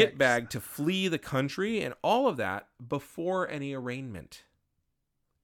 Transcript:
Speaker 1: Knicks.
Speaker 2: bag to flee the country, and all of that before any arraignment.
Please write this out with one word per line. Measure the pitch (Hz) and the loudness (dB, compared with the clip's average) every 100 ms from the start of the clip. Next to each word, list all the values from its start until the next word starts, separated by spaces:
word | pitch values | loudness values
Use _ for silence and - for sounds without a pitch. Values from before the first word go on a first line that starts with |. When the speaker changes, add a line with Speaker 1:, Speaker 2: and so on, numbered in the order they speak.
| 214 | 4
Speaker 1:
Knicks. | 139 | 6
Speaker 2:
bag | 131 120 117 | 4 4 0
to | 120 | -8
flee | - - 147 190 190 | -8 -2 0 2 2
the | 160 | 0
country, | - 135 139 - 208 220 | -2 0 0 0 -2 0
and | 143 - | -2 -2
all | 160 233 269 | 2 4 2
of | 135 | 2
that | 98 98 - - 120 | -2 -2 -8 -16 -6
before | 143 - - 170 185 175 | -6 -6 -6 -2 0 -2
any | 147 139 | -4 -6
arraignment. | 135 123 127 127 92 - - _ _ _ _ _ _ _ _ _ _ | -6 -6 -6 -8 -12 -14 -20 _ _ _ _ _ _ _ _ _ _